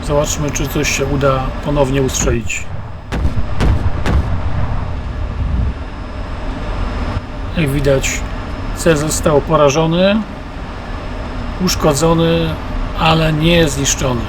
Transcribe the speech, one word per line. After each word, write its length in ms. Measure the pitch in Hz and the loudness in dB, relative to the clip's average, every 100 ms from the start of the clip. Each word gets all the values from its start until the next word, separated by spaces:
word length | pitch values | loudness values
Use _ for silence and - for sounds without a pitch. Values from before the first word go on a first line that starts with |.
Zobaczmy, 480 | 151 147 151 - 147 | 0 0 0 -2 -4
czy 160 | 135 139 | -2 -2
coś 300 | 156 139 - | -2 -2 -2
się 80 | 139 | 0
uda 340 | 139 139 131 131 - - | 2 2 2 -2 -4 -2
ponownie 360 | 147 135 139 | 0 2 2
ustrzelić. 640 | 131 - - 120 110 - - - - - - - - - - - - - - - - - - - - - - - - - - - - - - - - - - - - - - - - - - - - - - - - - - - | 0 0 0 0 0 -4 -4 -6 -8 -10 -6 0 2 2 2 2 4 4 2 2 2 2 2 0 0 0 2 0 -2 -4 -4 -4 -4 -2 0 0 0 -2 -8 -10 -10 -8 -8 -6 -6 -4 -4 -2 -2 -2 -4 -4 -6 -8 -4 -2
Jak 120 | 147 | 0
widać, 520 | 139 143 135 - - - - - - - - | 2 2 2 0 -4 -4 -6 -6 -6 -6 0
cel 220 | - 156 | 2 2
został 440 | 151 139 - 147 | 2 0 2 2
porażony, 800 | - 156 143 143 160 170 190 214 208 - - - - - - - - - - - - - 185 | 4 4 4 4 2 4 4 2 0 -8 -10 -10 -8 -8 -8 -8 -6 -6 -6 -6 -6 -2 -2
uszkodzony, 840 | - 160 139 165 165 165 165 165 160 - - - - | 2 2 2 2 4 2 2 0 -4 -4 -4 -4 0
ale 340 | 165 160 156 | 2 4 2
nie 360 | 156 160 170 160 | 2 4 4 4
zniszczony. 520 | 135 135 - 139 120 | 2 -2 0 0 0